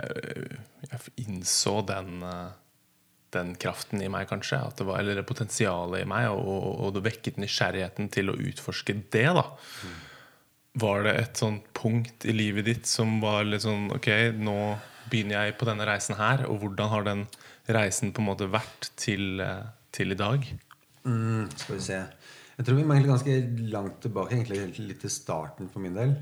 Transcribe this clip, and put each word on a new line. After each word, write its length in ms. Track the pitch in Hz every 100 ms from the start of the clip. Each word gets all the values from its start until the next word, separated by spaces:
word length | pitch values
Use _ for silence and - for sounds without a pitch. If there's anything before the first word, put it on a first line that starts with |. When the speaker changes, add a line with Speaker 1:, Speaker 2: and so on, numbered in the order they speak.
| - - - - - - 107 -
Speaker 1:
jeg 340 | - 123 - -
innså 580 | 110 92 92 - - 101
den, 340 | 101 98 92 87
eh, 280 | 90 87 90 - _ _ _ _ _ _ _
den 200 | 90 87
kraften 480 | 90 92 85 - 104
i 60 | 95
meg 160 | 95 98
kanskje, 320 | 101 - 135
at 220 | 120 -
det 60 | 98
var, 120 | 95
eller 200 | 101 101
det 60 | 98
potensialet 760 | - 104 - 107 87 87 92
i 60 | 95
meg, 180 | 101 120
og, 140 | 98
og, 280 | 92 98 92 95
og 140 | 95
det 100 | 98 107
vekket 320 | - - -
nysgjerrigheten 720 | 101 - 95 92 90 - 101
til 220 | - 95
å 60 | -
utforske 580 | - - - - - 101 -
det 220 | 110 135
da. 160 | 175 -
Speaker 2:
Mm. 520 | - - - 92 82 - - - _ _ _ _
Speaker 1:
Var 320 | - 107 101 104
det 80 | 95
et 240 | 113 -
sånt 300 | 110 104 -
punkt 540 | - 113 117 117 - -
i 80 |
livet 320 | 110 104 101 107
ditt 240 | 117 -
som 260 | - 110 110
var 260 | 107 104 104
litt 160 | 104
sånn, 260 | 107 104 104
"Ok, 200 | - - 107 117
nå 240 | 110 107 101 104 107 - - -
begynner 380 | 113 104 104 104
jeg 100 | 107
på 80 | 117
denne 200 | 104 107
reisen 320 | 101 - 104
her", 260 | 107 135 -
og 140 | 104
hvordan 300 | 104 92 107
har 160 | 110 101
den 180 | 101 104 - - -
reisen 460 | - 113 101 - 101
på 120 | 92
en 60 | 107
måte 220 | 98 98
vært 400 | 104 - - - -
til, 440 | - 98 98 95
eh, 220 | 95 95 107 - _
til 260 | - 95
i 40 | 95
dag? 260 | 101 139 135 - - - _ _
Speaker 2:
Mm, 420 | 131 117 113 113 107
skal 260 | - - 101
vi 40 |
se. 200 | 92 95 92 - - - - -
Jeg 60 | 123
tror 100 | 135
vi 60 |
må 80 | 156
egentlig 220 | 139 139
ganske 200 | 123 143 131 120 117 113
langt 240 | 107 98 -
tilbake, 340 | 123 101 92 120
egentlig 220 | 107 98
helt 180 | 98 85
litt 200 | 107 92
til 100 | 101
starten 600 | - - 82 76 - 92
for 80 | 101
min 140 | 92 92
del. 140 | 131 143